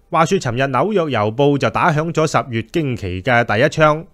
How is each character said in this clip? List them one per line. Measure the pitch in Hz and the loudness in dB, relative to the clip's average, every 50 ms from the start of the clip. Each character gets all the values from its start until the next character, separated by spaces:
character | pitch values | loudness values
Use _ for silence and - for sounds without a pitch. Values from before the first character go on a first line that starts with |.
| _ _ | _ _
話 | - 160 165 | 0 0 2
說 | - - 185 | 2 0 -2
尋 | - 127 113 123 | -2 -4 -2 -2
日 | 135 | -2
紐 | 139 131 123 147 202 | 0 0 0 0 0
約 | 220 185 165 | 0 -2 -2
郵 | 156 131 110 104 107 113 | 0 -2 -2 -2 -2 0
報 | 120 143 143 143 139 | 0 2 2 2 0
就 | 131 113 | 0 -2
打 | 107 110 123 175 | 0 0 0 2
響 | 151 151 160 170 | 0 0 -2 -2
咗 | 160 160 156 156 | -2 -2 0 0
十 | - 127 117 135 117 | 0 -2 -2 -2 -4
月 | 113 107 | -6 -6
驚 | - - 175 156 139 123 107 | -4 -4 -4 -2 -2 -4 -4
奇 | - 92 90 92 | -6 -8 -8 -4
嘅 | 92 135 123 120 120 | -2 2 2 2 2
第 | 104 104 107 | 2 2 2
一 | 131 156 | 2 2
槍， | - - 156 151 151 156 175 - | 2 4 4 4 4 0 -4 -12